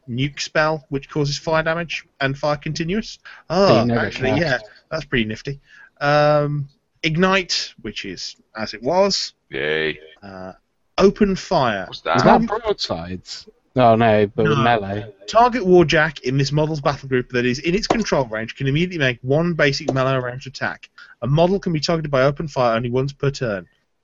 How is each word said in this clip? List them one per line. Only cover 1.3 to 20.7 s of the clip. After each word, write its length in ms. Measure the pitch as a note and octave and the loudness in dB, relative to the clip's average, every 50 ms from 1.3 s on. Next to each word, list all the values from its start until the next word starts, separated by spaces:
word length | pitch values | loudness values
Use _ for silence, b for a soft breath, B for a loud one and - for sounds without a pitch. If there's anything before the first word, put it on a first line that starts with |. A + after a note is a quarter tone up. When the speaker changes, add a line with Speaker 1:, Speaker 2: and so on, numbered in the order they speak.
| D3 - | -4 -6
Speaker 1:
fire 240 | - E3+ D#3+ D#3+ D#3+ | -4 -2 0 0 0
damage 420 | E3 D#3+ E3+ E3+ E3 - - - _ _ _ | 0 -2 -4 -4 -8 -8 -12 -12 _ _ _
and 160 | C#3 C3+ C3+ | -2 -2 -2
fire 200 | C#3 - D3+ D3 | -2 -2 -2 -4
continuous. 640 | C#3+ - D#3+ D3 D#3 E3 D#3+ F#3 A3 A3 - - - B B B B B _ | -2 -4 -8 -6 -6 -4 -4 -4 -4 -4 -6 -12 -18 B B B B B _
Oh, 320 | D#3 F#3 G3+ F#3+ D3 B2 | 0 2 4 6 6 6
Speaker 2:
He 40 | A#2 | 4
never 140 | A#2+ A#2 A#2 | 2 2 0
Speaker 1:
actually, 300 | - - G#2+ - C3 C3 | -2 -2 -4 -4 -2 0
Speaker 2:
cast. 100 | C3+ D3 | 0 0
Speaker 1:
yeah, 180 | E3+ D3+ B2+ A#2 - b b b b _ | 0 0 -2 -4 -4 b b b b _
that's 140 | D#3 D#3+ C#3+ | -10 -10 -6
pretty 200 | - - B2+ A2 | -2 -2 -2 0
nifty. 340 | G#2+ A2 - - C#3+ C#3 C#3+ b b b b b b b _ | -2 -6 -8 -8 -10 -10 -12 b b b b b b b _
Um, 680 | C#3+ C#3+ D3 D3 D3 D3 D3+ D3 D3 D3 D3 D3 C#3 C#3 _ _ _ _ _ _ - | 0 2 4 4 4 4 4 2 2 0 -2 -4 -6 -8 _ _ _ _ _ _ -2
Ignite, 680 | D#3+ D#3 E3 F#3 F#3 F#3+ G3 F#3 - - - - - - - - | -2 0 2 2 2 2 0 0 -2 -4 -6 -6 -8 -12 -12 -12
which 220 | A2 G2+ - - | -12 -10 -10 -10
is 300 | G2+ F2+ - - - - - _ _ _ | -10 -10 -10 -12 -14 -14 -18 _ _ _
as 180 | A2 A2 - - | -8 -8 -8 -8
it 80 | G#2 A#2 | -6 -4
was. 500 | C3+ E3+ F#3 G3 G3+ F#3+ - - - - _ _ _ | 0 2 2 2 2 2 -2 -6 -8 -12 _ _ _
Speaker 3:
Yay. 500 | - C2+ C#2 D2+ D#2 D#2 D#2+ D#2 D2+ - - - - _ - | -8 -4 -2 -2 0 0 0 -2 -4 -6 -12 -20 -20 _ -20
Speaker 1:
Uh, 300 | G2 F#2+ F#2 F#2 F#2 F#2 - _ _ _ _ _ _ _ - | -18 -16 -14 -14 -16 -16 -18 _ _ _ _ _ _ _ 2
open 360 | F3 G3+ G3 - A3 G3 F#3+ | 4 4 4 4 2 0 2
Fire. 520 | - - - F#3+ E3 C3+ A#2+ G#2+ G2 F#2 - | -4 -4 -2 0 2 2 2 0 -2 -6 -10
Speaker 3:
What's 140 | - - - | -12 -10 -4
that? 140 | D#2 E2 - | -2 0 4
Speaker 2:
Is 40 | - | 6
that 180 | A3 A#3 - A3+ | 6 6 6 4
broadsides? 1040 | A3+ G#3 A3 A#3+ A3 G3+ - - - G#2 E2 E2 F2 F#2 F2+ - - - - - - _ _ _ _ _ | 0 -4 -4 -2 -4 -4 -4 -4 -6 -6 -6 -6 -8 -10 -10 -12 -14 -18 -18 -18 -20 _ _ _ _ _
Oh, 180 | C3 B2+ A#2 A2+ | 4 6 6 6
no, 320 | A2 A#2 A2+ G#2+ G#2+ G#2 G2+ - | 6 6 4 6 4 4 2 0
but 140 | - A2 A2 | 0 0 2
with 100 | A2 A2 | 2 2
Speaker 1:
No. 60 | A#2 | 2
Speaker 2:
melee. 500 | A#2+ A#2+ A2 G2 F#2+ G2 G#2 G#2+ - - _ - - | 2 2 0 0 -4 -6 -8 -8 -10 -16 _ -16 0
Speaker 1:
Target 340 | - A3 A#3+ B3 A3+ B3+ F#3 | 2 4 4 4 2 0 2
Warjack 580 | F#3 F3+ F3+ E3+ C#3+ E3 D#3 D3+ E3 - - | 6 6 6 6 6 4 2 2 0 -2 -6
in 160 | - B2+ C3 | -6 -2 0
this 160 | C#3 C#3 C#3 C#3+ | 0 0 0 0
model's 280 | D3+ D#3 D#3 D#3+ D3+ | 0 0 0 -2 -2
battle 280 | C#3 D#3 C3+ - - C3+ | -2 -2 -2 -2 -6 -2
group 220 | C3 B2+ B2 - | -2 -2 -2 -2
that 160 | B2 B2 A#2+ | -2 -2 0
is 140 | B2 B2 C#3+ | 0 -2 -2
in 140 | - E3 E3+ | -2 -2 -2
its 120 | F3+ E3+ | -2 0
control 400 | - - A#2+ G2+ - - D3+ C3+ | 0 -2 -2 0 0 0 0 -2
range 280 | A2+ G#2+ G#2+ A2+ G#2+ - | -2 -4 -8 -8 -8 -8
can 100 | - C#3 | -6 -4
immediately 320 | C3+ C3+ D#3 F3 F#3 F#3 E3 | -2 0 0 -2 -2 -2 -2
make 200 | C#3+ C3 A#2+ - - | -2 -2 -2 -2 -2
one 320 | B2+ C3+ D#3 E3+ F3 E3+ | 0 0 2 2 0 0
basic 380 | D#3 D3+ C#3+ C#3 D3 D#3+ C3+ C3 | 2 2 2 2 0 -4 -2 0
melee 220 | C3 C3 C3 C3+ C3 B2 | 0 0 0 0 -2 -2
range 240 | B2 B2 C3+ - | -6 -8 -10 -14
attack. 440 | C3 - - C3 G2+ | -14 -10 -8 -6 -6